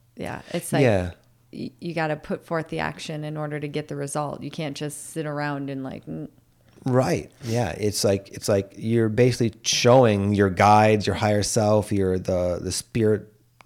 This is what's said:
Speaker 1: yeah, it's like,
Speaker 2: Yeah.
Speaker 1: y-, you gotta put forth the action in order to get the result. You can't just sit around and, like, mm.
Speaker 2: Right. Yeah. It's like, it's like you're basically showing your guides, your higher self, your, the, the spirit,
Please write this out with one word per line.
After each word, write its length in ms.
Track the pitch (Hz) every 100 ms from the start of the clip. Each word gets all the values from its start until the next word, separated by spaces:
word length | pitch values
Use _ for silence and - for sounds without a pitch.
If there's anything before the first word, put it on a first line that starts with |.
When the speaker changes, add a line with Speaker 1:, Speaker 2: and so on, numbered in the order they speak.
| _ -
Speaker 1:
yeah, 240 | - - -
it's 200 | 175 -
like, 100 | -
Speaker 2:
Yeah. 280 | 127 98 90 - _ _ _
Speaker 1:
y-, 180 | - - -
you 140 | 170
gotta 240 | 165 160 151
put 300 | - 190 -
forth 220 | 165 156
the 100 | 165
action 440 | 156 156 - 156
in 140 | 151 156
order 240 | 151 147
to 80 | 147
get 200 | 147 151
the 80 | 143
result. 460 | 143 151 147 139
You 80 | 143
can't 260 | 156 151 139
just 340 | 147 - -
sit 160 | 160 151
around 420 | 147 147 143 139
and, 160 | 135
like, 220 | 131 - -
mm. 220 | 156 147 _ _ _ _ -
Speaker 2:
Right. 460 | 135 127 151 131 71 -
Yeah. 280 | 120 117 101
It's 340 | - 104 98
like, 260 | 104 98 -
it's 180 | - -
like 240 | 101 95 -
you're 320 | 113 117 113
basically 440 | 107 123 120 117 -
showing 680 | - - 120 127 120 101 101
your 140 | 101 98
guides, 580 | 87 104 107 110 107 98
your 80 | 90
higher 260 | 107 104
self, 480 | 98 117 104 107 101
your, 260 | 101 92 92
the, 420 | 92 92 90 85
the 80 | 92
spirit, 580 | 90 - 123 107 104 - _ _ _